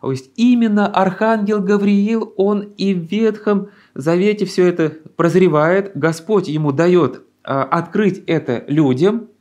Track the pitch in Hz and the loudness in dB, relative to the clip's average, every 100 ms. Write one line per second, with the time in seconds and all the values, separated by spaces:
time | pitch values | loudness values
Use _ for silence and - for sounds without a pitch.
0 | 123 131 - - 240 240 226 208 202 180 | -6 -8 -10 0 2 2 2 2 0 0
1 | 190 185 220 226 202 208 185 208 202 202 | 0 0 -2 0 0 -2 0 0 2 2
2 | 208 226 214 - 196 208 202 - 190 180 | 0 -2 -4 -2 -2 -2 -6 -4 -2 -2
3 | 165 208 220 214 - 202 196 _ _ - | -4 -2 -2 -2 -2 -2 -4 _ _ -6
4 | 143 175 202 208 180 - 180 170 160 156 | -2 2 0 0 -4 2 0 2 -2 -4
5 | - - 170 180 185 151 156 190 196 143 | -18 -2 2 4 4 4 2 0 -2 -4
6 | 160 165 - 208 190 151 147 135 170 180 | -4 -4 -2 -2 -2 -4 -2 0 2 4
7 | 135 - _ _ - 135 135 170 165 208 | 2 -4 _ _ -6 -4 -2 -4 -2 0
8 | 208 - - 160 - 117 - 147 139 127 | 0 -2 -4 -4 -2 -6 -2 0 2 2
9 | 185 233 - _ | 2 0 -8 _